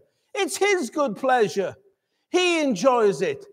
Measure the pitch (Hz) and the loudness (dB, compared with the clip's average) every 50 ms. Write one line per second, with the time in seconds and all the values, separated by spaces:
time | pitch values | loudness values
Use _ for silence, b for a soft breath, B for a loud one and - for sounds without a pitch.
0 | _ _ _ _ _ _ - 403 392 311 - - 381 415 403 359 269 220 - 311 | _ _ _ _ _ _ -6 -4 -4 -4 -2 -2 0 0 0 0 -2 -4 -2 -2
1 | 285 254 190 - 262 262 254 247 214 190 - 196 185 143 113 - _ _ _ _ | -2 -2 -4 -4 0 0 2 2 2 0 0 -4 -6 -6 -6 -12 _ _ _ _
2 | _ _ _ _ _ _ - 359 359 349 339 320 302 269 220 170 202 269 247 240 | _ _ _ _ _ _ 0 0 2 2 2 2 0 0 0 2 2 2 2 4
3 | 220 202 180 151 185 160 135 - - - | 2 2 0 0 -4 -4 -6 -6 -10 -20